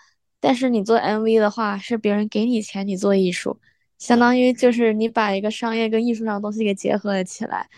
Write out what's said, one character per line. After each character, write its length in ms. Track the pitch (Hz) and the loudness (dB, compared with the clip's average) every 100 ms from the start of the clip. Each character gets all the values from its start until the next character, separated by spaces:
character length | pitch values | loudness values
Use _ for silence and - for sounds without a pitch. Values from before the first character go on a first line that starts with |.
| _ _ _ - | _ _ _ -4
但 160 | 269 247 | 0 2
是 140 | 254 | 2
你 140 | 233 | 0
做 120 | 202 226 | 2 2
M 260 | 160 214 | 2 -2
V 160 | 220 220 | 2 2
的 100 | 208 | 2
话， 300 | 220 214 202 | 0 -4 -6
是 180 | - 233 | -6 -4
别 160 | 220 | 0
人 140 | 208 214 | 0 -2
给 160 | 214 233 | -2 0
你 160 | 233 | -2
钱， 260 | 208 196 196 | -4 -8 -6
你 80 | 185 | -2
做 200 | 202 196 | 2 2
艺 160 | 180 | 2
术， 280 | 175 - - _ _ _ _ | -2 -6 -8 _ _ _ _
相 200 | - 240 | 0 4
当 220 | 240 254 | 6 6
于 140 | 247 | 4
就 180 | 247 247 | 4 2
是 220 | 233 226 | 4 2
你 160 | 214 226 | 2 -2
把 240 | 226 208 196 | 0 0 0
一 60 | |
个 100 | 208 | -4
商 240 | 214 233 226 | -4 -4 -2
业 140 | 226 | 0
跟 160 | 220 240 | 0 0
艺 80 | |
术 100 | 220 | -2
上 120 | 220 202 | -4 -4
的 40 | |
东 140 | 208 | -4
西 100 | 214 | -2
给 100 | 214 | -2
结 220 | 196 - 208 | 0 -2 -2
合 160 | 202 | -2
了 120 | 196 | -4
起 220 | 185 - - | -4 -8 -8
来。 220 | - - | -6 -8